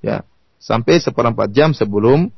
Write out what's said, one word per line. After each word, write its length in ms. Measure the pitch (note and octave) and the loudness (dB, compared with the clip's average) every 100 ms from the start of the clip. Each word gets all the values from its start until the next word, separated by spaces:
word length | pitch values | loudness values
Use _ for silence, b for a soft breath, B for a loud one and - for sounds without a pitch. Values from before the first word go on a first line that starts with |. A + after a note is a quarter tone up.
Ya, 180 | - A2 - _ _ _ | -4 -6 -8 _ _ _
sampai 400 | - A2+ A2+ E3 | -4 -2 2 2
seperempat 480 | - B2+ A#2 A2 G#2+ | 0 -2 -2 -2 -2
jam 240 | G#2+ D#3 | 2 2
sebelum 560 | D3 G#2 G2+ A2 C#3+ F3+ | 0 -2 0 2 2 0